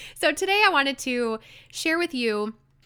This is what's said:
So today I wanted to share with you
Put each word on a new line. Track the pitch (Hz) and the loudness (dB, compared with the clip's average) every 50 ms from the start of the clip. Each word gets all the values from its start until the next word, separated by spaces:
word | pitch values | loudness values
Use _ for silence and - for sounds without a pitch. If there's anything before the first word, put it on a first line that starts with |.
| - - - | -20 -18 -8
So | - 349 311 311 | -2 0 0 0
today | - 381 370 392 415 427 | 0 0 0 2 4 4
I | 392 | 4
wanted | 349 285 277 277 262 - | 4 4 2 0 -2 -4
to | - 262 247 247 240 226 220 220 - - - - - - - | -4 -4 -2 -2 -2 -2 -4 -6 -8 -14 -20 -20 -20 -16 -10
share | - - 330 320 339 | -4 -2 0 0 0
with | 349 339 - | 0 -2 -2
you | 247 240 226 214 208 208 214 220 - _ _ _ _ _ | -2 0 0 0 0 -2 -4 -6 -10 _ _ _ _ _